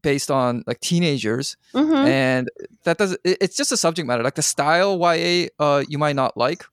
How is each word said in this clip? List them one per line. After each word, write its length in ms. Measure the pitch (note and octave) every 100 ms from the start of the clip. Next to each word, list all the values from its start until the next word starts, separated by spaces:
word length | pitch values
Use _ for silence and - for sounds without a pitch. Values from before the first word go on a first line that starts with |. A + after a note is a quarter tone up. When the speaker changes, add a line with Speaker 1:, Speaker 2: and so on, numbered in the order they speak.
Speaker 1:
based 260 | D#3 C#3 -
on, 340 | C3+ B2 A#2+ -
like, 120 | A#2
teenagers. 800 | - F3 F3 C#3 G#2+ A#2 C#3+ - _
Speaker 2:
Mm-hmm. 200 | B3 D#4
Speaker 1:
And 560 | D4 C#4 - C3 B2+ B2 - - _
that 160 | - E3
does, 140 | G3+ F#3
it, 140 | F#3 F#3
it's 160 | F#3 -
just 140 | C4+
a 60 | B3
subject 300 | E3 E3 C#3+
matter. 140 | A#2+
Like, 140 | B2 -
the 80 |
style 560 | D3 - D3 E3 G3 F#3
Y 160 | F3 E3
A, 340 | E3+ F3 F3 -
uh, 260 | D3+ C#3+ C#3
you 100 | D3
might 180 | D3+ C#3
not 220 | C3 -
like 260 | B2 F3 -